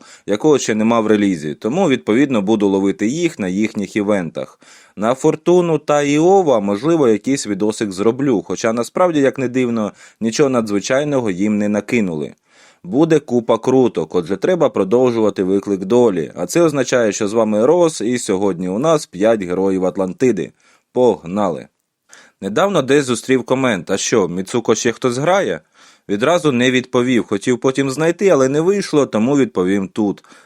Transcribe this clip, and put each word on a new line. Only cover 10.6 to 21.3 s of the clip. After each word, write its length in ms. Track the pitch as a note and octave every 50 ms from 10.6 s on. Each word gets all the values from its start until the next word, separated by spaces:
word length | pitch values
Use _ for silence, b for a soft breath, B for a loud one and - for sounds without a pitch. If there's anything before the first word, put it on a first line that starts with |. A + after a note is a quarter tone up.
| A2+ G#2 G2+ G2+ G2 - C3 C3+ D3+ D3 C#3+ C3 A#2+ G#2+
їм 260 | F2+ F2 G2+ G#2+ G#2+ G#2
не 120 | G#2 G#2
накинули. 640 | G#2 G#2 - - B2+ A#2+ G#2+ F2+ E2 D2+ C#2+ - - _ b b b b b b b b b
Буде 360 | F2 G2 C3+ E3+ D#3+ D#3+ D3
купа 380 | - - A#2+ A#2+ A2+ - A#2 A2
круток, 580 | - B2+ B2+ C3+ B2+ A2+ - F2 D#2+ - -
отже 220 | F2+ E2+ E2 G2 F#2
треба 320 | - E3 F#3 E3+ D3+ B2
продовжувати 760 | - A2 G2 F#2+ A2 B2 C3 B2+ A#2 A2+ G#2+ G#2 G2 - F#2+
виклик 420 | F#2 G2 G2+ F#2+ G2+ G2+ F#2 G2
долі, 460 | F#2+ A#2 B2 A#2+ A2+ F#2+ E2+ D2+ A#1 -
а 100 | D2 F2
це 160 | - - E3
означає, 500 | E3+ D#3+ C#3+ C#3 B2 - C#3 B2 A#2 G#2
що 160 | G2 - A2+ G2
з 60 | G#2+
вами 320 | A#2 A2+ G#2+ G#2+ G#2 A2+
Рос, 360 | C3+ E3 F3+ E3+ D#3+ D#3+ -
і 160 | G#2 A2+ B2+ A#2+
сьогодні 520 | - - G2 F#2 G#2 G2 F#2 E2 F#2 F2+
у 100 | F#2 A2
нас 260 | C#3+ E3 E3 D3+ -
п'ять 380 | - - F2 G#2 A2 A#2 G#2+ F#2+
героїв 420 | F2 F2+ F#2 F#2+ G2 F#2+ F#2+ F#2
Атлантиди. 680 | F2+ F2 G2 F#2+ F#2 F2+ - C3 B2+ G#2+ F2 D2 A#1 b b b b b b b b -
Погнали! 720 | B2 B2+ A#2+ G2+ - - E2